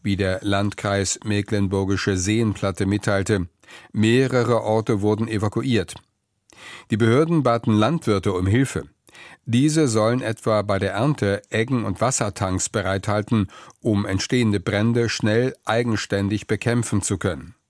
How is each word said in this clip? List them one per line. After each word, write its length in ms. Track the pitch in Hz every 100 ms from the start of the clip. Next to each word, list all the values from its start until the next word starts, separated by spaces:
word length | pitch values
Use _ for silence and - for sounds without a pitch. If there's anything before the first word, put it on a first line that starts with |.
wie 140 | - 98
der 220 | 95 92
Landkreis 800 | 104 98 101 - 104 98 95 -
Mecklenburgische 920 | 110 104 101 104 101 98 98 95 - 95
Seenplatte 680 | 90 110 113 98 98 90 98
mitteilte. 600 | 101 113 98 95 104 85 _ - - -
Mehrere 680 | 110 110 120 131 127 117 117
Orte 380 | 110 110 107 107
wurden 300 | 104 107 113
evakuiert. 680 | 110 104 113 131 113 85 - _ _ _ _ _ - - - -
Die 60 | 110
Behörden 460 | 113 123 165 170
baten 280 | 127 117 117
Landwirte 640 | 107 107 165 - 98 101
um 120 | 90 95
Hilfe. 380 | 113 135 - - _ _ - - - -
Diese 420 | 117 147 156 147
sollen 340 | 110 107 123
etwa 400 | 110 113 - 107
bei 180 | 101 98
der 140 | 98
Ernte 480 | 98 139 147 101 101 -
Eggen 340 | 107 117 127
und 160 | 104 92
Wassertanks 680 | 123 - 107 - 95 90 -
bereithalten, 800 | 110 92 98 104 107 101 113 95 - - _
um 240 | 123 101 98
entstehende 540 | 95 - 127 113 101
Brände 500 | - 101 113 120 117
schnell 460 | - 110 110 127 - -
eigenständig 800 | 110 123 107 - 101 98 104 -
bekämpfen 540 | 107 - 120 113 104
zu 160 | - 98
können. 380 | 98 73 85 -